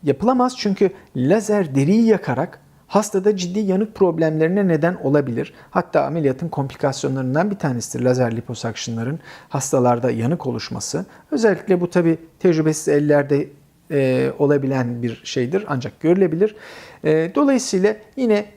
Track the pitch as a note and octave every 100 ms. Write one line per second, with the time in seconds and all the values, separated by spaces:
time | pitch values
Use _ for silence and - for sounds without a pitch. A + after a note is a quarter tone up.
0 | D3+ C#3 G#3+ B3+ B3 B3+ G#3 F#3+ G3 -
1 | - - B2+ G#3 G#3 G#3 E3+ C3+ C#3 G#3+
2 | A3+ G#3 - C3 D#3 - _ _ _ G3
3 | G#3+ G3 G3 G3+ F3 F#3+ G3+ F#3 A3 -
4 | F#3 D#3+ D#3+ D#3 D#3+ F#3+ G3 D#3+ E3 -
5 | C3+ D3 C3 A#2 D#3+ - - F3+ F3 D#3+
6 | C3+ D#3+ C#3+ C3 E3+ - C3+ - D3 C3
7 | C#3 C3 B2+ C#3 G3+ G3+ D3+ B2 - B2+
8 | B2 B2+ B2 A2+ - A#2+ - - - A2+
9 | A#2+ D#3+ - - - D3 - C#3 B2 A#2+
10 | B2 A#2 A#2 E3 C3 A#2 - A#2+ - D3
11 | F#3+ - _ C#4+ A3 F#3+ - F3+ F3 F3+
12 | E3+ E3 - _ F#3+ D#3+ D#3 D#3 - D3
13 | D3 D3 C#3 C#3+ C#3+ - _ _ _ D3
14 | C3 B2+ C3 - C#3+ C#3+ C3+ C3 B2 A#2+
15 | A#2 A2+ - - B2 F#3 G#3+ C#3 A#2 -
16 | D#3 F3+ F#3 D#3+ G#3+ G#3+ - - - -
17 | D#3 D#3 D#3+ A#3 C#4+ C4+ - F#3+ G3 A3
18 | - - B3 G#3 G#3